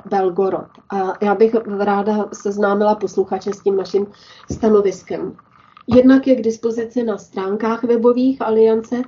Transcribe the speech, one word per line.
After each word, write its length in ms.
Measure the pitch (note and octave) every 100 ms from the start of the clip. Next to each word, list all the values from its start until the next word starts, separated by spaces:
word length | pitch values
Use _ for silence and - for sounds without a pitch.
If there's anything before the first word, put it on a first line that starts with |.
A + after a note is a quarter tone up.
Belgorod. 640 | - G3+ F#3+ F3 F#3+ E3 - - -
A 340 | G3 F#3+ F#3
já 100 | G#3
bych 200 | G3 A3+ A3 G#3 G3+
ráda 500 | G3+ G3+ G3+ G#3+ G3+
seznámila 600 | - G#3 G3+ G3+ G3+ G#3
posluchače 580 | G#3+ F#3 - F#3+ F#3+ G#3
s 80 | G3
tím 160 | G4+ G4
naším 300 | - - - - - - -
stanoviskem. 840 | - A3 G#3+ G3 F3+ - E3 D#3+ - _ _ _ _ -
Jednak 400 | B3 C4 C4+ C4+
je 80 |
k 80 | A#3+
dispozici 600 | A3+ A3 A#3 A3+ A3+ B3
na 160 | A3+ G3
stránkách 640 | - G#3 F#3+ G#3+ A3 A3+
webových 600 | A#3+ A#3 A#3 A#3+ C4 C4
Aliance 600 | A3 A3 A3 A3 A3+ A#3+